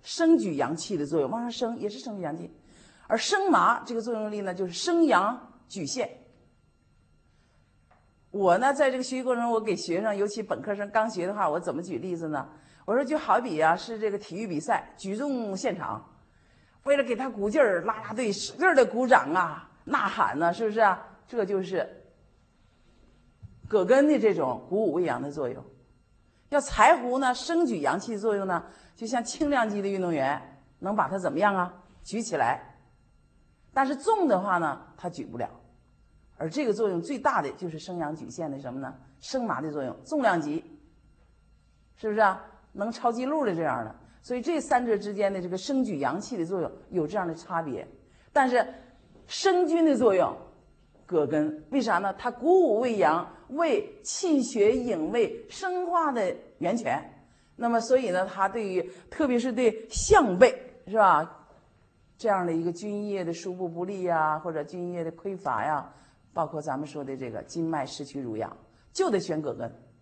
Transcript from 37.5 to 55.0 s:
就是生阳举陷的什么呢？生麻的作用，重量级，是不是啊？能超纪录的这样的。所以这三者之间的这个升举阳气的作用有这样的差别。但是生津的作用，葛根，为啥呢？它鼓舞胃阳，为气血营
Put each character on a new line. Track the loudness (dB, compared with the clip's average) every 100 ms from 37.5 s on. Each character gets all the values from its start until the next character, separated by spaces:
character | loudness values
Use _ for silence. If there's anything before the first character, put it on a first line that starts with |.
就 | -8 -10
是 | -10
生 | -10 -6
阳 | -6
举 | -6 -12
陷 | -10 -8
的 | -8
什 | -10
么 | -10
呢？ | -12 -14 -20 _
生 | -8 -4 -4
麻 | -4
的 | -4
作 | -6
用， | -6 -8
重 | -6 0
量 | 2 0
级， | -2 -6 -8 -20 -20 _ _ _ _ _ _ _ _ _ _ _
是 | -4
不 |
是 | 4
啊？ | 4 2 -10 -20 _ -6
能 | -6
超 | 0 -2
纪 | 0
录 | -2 0
的 | 0
这 | 0
样 | -2 -2
的。 | -6 -14 -20 _
所 | -8 -6
以 |
这 | -2 -4
三 | 2 0
者 | 2 -2
之 | -2
间 | -2 -2
的 | -2
这 | -6
个 | -6
升 | -2 0
举 | 0 -2
阳 | -2 -2
气 | -6 -6
的 |
作 | -4 -4
用 | -4 -8 -6
有 | -2 -2
这 | -2
样 | -4
的 |
差 | -8 -6 -4
别。 | -4 -8 -10 -20 _ _ _
但 | 2 4
是 | 4 0 -6 -20 -20 _ -20 -14
生 | 0 4 4 4
津 | 4
的 | 4 6
作 | 6
用， | 6 2 -2 -16 -20 _ _ _ _ -2
葛 | 0 2
根， | 0 0 -4 -4
为 | -2
啥 | 2 0
呢？ | 0
它 | -4 -6
鼓 | -2 4
舞 | 6 6 4
胃 | 2 4
阳， | 4 4 -2 -14 -10
为 | -2 2 2 -2 -12
气 | -10 -4 2 2
血 | 2 4 4 4
营 | -2 -4